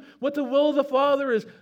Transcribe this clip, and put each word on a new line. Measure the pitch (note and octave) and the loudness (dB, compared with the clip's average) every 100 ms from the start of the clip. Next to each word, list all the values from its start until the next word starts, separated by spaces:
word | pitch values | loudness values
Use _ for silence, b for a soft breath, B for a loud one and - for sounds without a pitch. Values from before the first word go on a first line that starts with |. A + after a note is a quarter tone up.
| B B | B B
what | C4+ | -4
the | D4 B3+ | -4 0
will | C#4 D4+ | 2 2
of | C#4+ | 2
the | C#4+ | 0
Father | C4 C#4+ C#4 C#4 | 0 2 0 0
is. | A3 - B | -2 -4 B